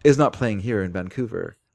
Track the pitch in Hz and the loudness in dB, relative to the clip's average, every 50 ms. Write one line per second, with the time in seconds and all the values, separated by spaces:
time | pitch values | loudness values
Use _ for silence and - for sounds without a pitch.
0 | - 147 139 139 151 131 - - 131 117 107 98 95 120 117 104 95 90 87 95 | 4 6 6 6 4 0 0 0 -2 -2 -2 -2 -4 -2 -2 -2 -2 -4 -4 -6
1 | 90 92 - - 127 110 - - - - - _ _ _ _ | -8 -8 -6 -8 -8 -6 -6 -8 -8 -8 -12 _ _ _ _